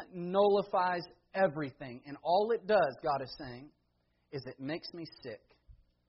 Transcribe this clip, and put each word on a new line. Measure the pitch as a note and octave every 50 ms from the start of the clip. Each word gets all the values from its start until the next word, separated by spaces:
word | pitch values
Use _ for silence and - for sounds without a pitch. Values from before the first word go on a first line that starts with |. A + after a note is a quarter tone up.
| - - F#3
nullifies | F3 F3 F3+ F#3 G3 G#3 G#3 G3 G3+ F#3 - - F#3+ F3+ F3+ F3+ F3 E3 - - _ _ _ -
everything. | F#3+ F#3+ F3+ C#3 D#3 D3 C3 - _ C#3+ C3 A#2+ C3 -
And | C#3+ C#3+ C#3
all | - D#3 F3 G3+ G#3+ A3+
it | A#3 - F#3+
does, | F#3 G#3+ G3 E3 C3+ B2 -
God | - D#3 C#3 C3+ C3
is | B2+ - -
saying, | D3+ B2 A#2+ B2+ C#3+ D#3 _ _ _ _ _ _ _ _ _ _ _ _
is | - C3+ C3
it | C3 B2 -
makes | C3 C#3 D#3+ F3 - - -
me | E3+ D#3 - - - -
sick. | A#2+ G#2+ - _ _ _ _ _ - - _ _ _ _ _ _